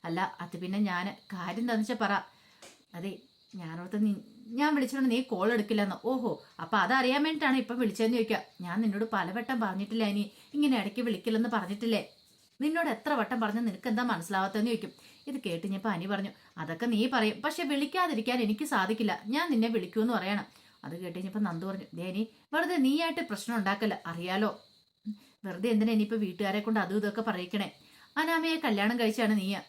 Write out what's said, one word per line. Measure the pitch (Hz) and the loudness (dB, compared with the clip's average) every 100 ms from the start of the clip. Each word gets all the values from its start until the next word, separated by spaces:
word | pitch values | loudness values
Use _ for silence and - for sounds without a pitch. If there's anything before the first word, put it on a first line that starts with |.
"അല്ല, | 170 170 185 - | -4 -2 -2 -4
അത് | 175 170 | -12 -8
പിന്നെ | 185 196 | -4 0
ഞാൻ, | 208 175 196 - _ | 0 0 -4 -8 _
കാര്യം | 185 175 185 | -8 -6 -4
എന്താണെന്ന് | 240 220 220 | 0 0 0
വെച്ചാൽ | 226 | 0
പറ." | 226 196 - - _ _ - - _ | 0 0 -2 -20 _ _ -20 -20 _
"അതെ, | 175 196 175 - _ _ | -10 -10 -10 -18 _ _
ഞാനോർത്ത് | 196 165 165 180 208 | -14 -10 -10 -4 0
നീ, | 214 196 - - - | 2 0 -6 -20 -10
ഞാൻ | 233 294 | 0 2
വിളിച്ചോണ്ട് | 277 254 269 262 | 4 0 2 2
നീ | 233 | 2
കോൾ | 254 190 208 | 0 0 2
എടുക്കില്ലെന്ന്." | 233 208 214 202 180 226 | 2 2 2 0 -2 -2
"ഓഹോ, | 262 226 151 - - | 0 -2 -4 -10 -12
അപ്പൊ | 165 - | 0 2
അതറിയാൻ | 185 262 254 277 | 4 4 4 4
വേണ്ടിയിട്ടാണ് | 311 311 302 262 | 2 2 2 2
ഇപ്പം | 220 240 | 0 0
വിളിച്ചതെന്ന്?" | 233 202 226 240 | 0 2 2 2
ചോദിക്കുക. | 226 208 - - | 2 -2 -4 -14
"ഞാൻ | 180 185 | -6 0
നിന്നോട് | 220 202 226 | 0 0 0
പലവട്ടം | 202 175 208 247 247 | 0 -2 -4 -2 -2
പറഞ്ഞിട്ടില്ലേ | 208 185 196 226 208 | 0 -2 -2 0 0
അനി, | 208 202 - - | 0 -2 -8 -8
ഇങ്ങനെ | 294 294 247 | 0 4 4
ഇടയ്ക്ക് | 196 220 | 0 -2
വിളിക്കില്ലെന്ന് | 240 185 233 220 226 | -2 0 0 2 2
പറഞ്ഞിട്ടില്ലേ? | 220 180 202 233 214 - - _ _ _ _ | 0 -2 -4 0 0 -2 -16 _ _ _ _
നിന്നോട് | 294 330 311 | 0 2 0
എത്ര | 226 302 | -2 0
വട്ടം | 277 208 240 | 0 0 0
പറഞ്ഞാൽ | 214 214 233 | 0 2 0
നിനക്ക് | 190 254 | -2 -2
എന്താ | 220 | 0
മനസ്സിലാവാത്തതെന്ന്?" | 247 180 170 196 196 214 233 | 0 -2 0 0 0 0 0
ചോദിക്കും. | 226 190 - - - - | 0 -4 -12 -20 -16 -10
ഇത് | 269 | -6
കേട്ട് | 202 170 | -4 -4
കഴിഞ്ഞപ്പോൾ | 190 196 220 | -4 -2 -2
അനി | 175 190 | -2 -2
പറഞ്ഞു, | 202 196 - - - | -2 -4 -10 -20 -10
"അതൊക്കെ | 160 165 240 | -8 -2 0
നീ | 214 247 | 2 2
പറയും, | 254 214 214 | 4 2 0
പക്ഷെ | 294 311 | -4 -2
വിളിക്കാതിരിക്കാൻ | 285 285 285 370 359 233 220 247 | -2 0 0 0 0 0 0 0
എനിക്ക് | 214 214 302 | 0 0 0
സാധിക്കില്ല, | 226 185 220 220 180 208 | 0 0 0 0 -2 -2
ഞാൻ | 277 339 | -2 2
നിന്നെ | 240 226 | 2 4
വിളിക്കൂന്ന്" | 220 180 220 226 | 0 -2 0 2
പറയണം. | 220 185 202 - - - _ | 0 0 -4 -6 -16 -20 _
അത് | - | -12
കേട്ട് | 170 180 175 | -8 -8 -6
കഴിഞ്ഞപ്പോൾ | 185 208 | -6 -2
നന്ദു | 202 165 190 | -2 -2 -6
പറഞ്ഞു, | 190 - | -6 -10
"ദേ | 165 180 | -8 -6
അനി, | 185 220 - _ | -4 -4 -6 _
വെറുതെ | 302 339 349 | 0 2 4
നീയായിട്ട് | 262 294 330 320 | 4 4 0 -2
പ്രശ്നം | - 202 - 233 | -4 -6 -2 0
ഉണ്ടാക്കല്ല, | 190 196 220 175 170 | 0 0 0 -2 -6
അറിയാലോ. | 170 180 190 214 - - _ _ _ 214 208 - _ | -8 -2 0 0 -2 -18 _ _ _ -12 -12 -14 _
വെറുതെ | 196 170 233 | -10 -2 2
എന്തിനാ | 214 220 | 4 4
ഇനിയിപ്പോൾ | 220 208 226 | 4 2 0
വീട്ടുകാരെ | 196 175 202 208 | -2 -2 0 0
കൊണ്ട് | 208 214 | 0 0
അതും | 180 208 | 2 0
ഇതൊക്കെ | 208 202 | 0 -2
പറയിക്കണേ? | 220 180 180 208 190 - - - - - | -2 -4 -2 -4 -4 -8 -20 -20 -6 -2
അനാമയെ | 320 330 330 320 | 2 2 2 0
കല്യാണം | 285 208 208 240 | 2 2 2 4
കഴിച്ചാണ് | 226 220 220 214 | 2 2 2 2
നീ | 190 196 | 2 -4